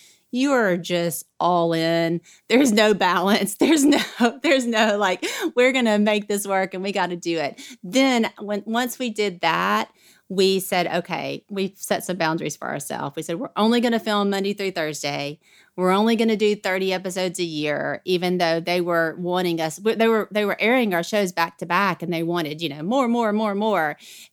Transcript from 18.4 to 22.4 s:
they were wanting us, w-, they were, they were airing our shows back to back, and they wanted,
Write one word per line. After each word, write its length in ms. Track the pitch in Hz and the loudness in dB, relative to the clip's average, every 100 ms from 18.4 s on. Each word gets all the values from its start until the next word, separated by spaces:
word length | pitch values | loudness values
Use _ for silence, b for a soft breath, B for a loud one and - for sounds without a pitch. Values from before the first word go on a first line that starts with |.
| 170 165 | 2 0
they 200 | 170 180 | 0 -2
were 360 | 175 170 165 156 | 0 0 0 -2
wanting 420 | 175 180 185 165 | -4 0 0 0
us, 180 | 160 - | -2 -2
w-, 180 | 208 214 | -4 0
they 100 | 226 | 2
were, 220 | 220 196 | 2 0
they 140 | 208 | -2
were 160 | 208 175 | -2 0
airing 340 | 208 254 226 | 2 2 2
our 80 | 175 | 0
shows 300 | 165 214 196 | 0 0 -2
back 260 | 180 170 - | 0 -4 -4
to 80 | 175 | -2
back, 340 | 175 196 170 | 0 0 -2
and 120 | 170 | -4
they 100 | 170 | -4
wanted, 400 | 165 170 | -2 -2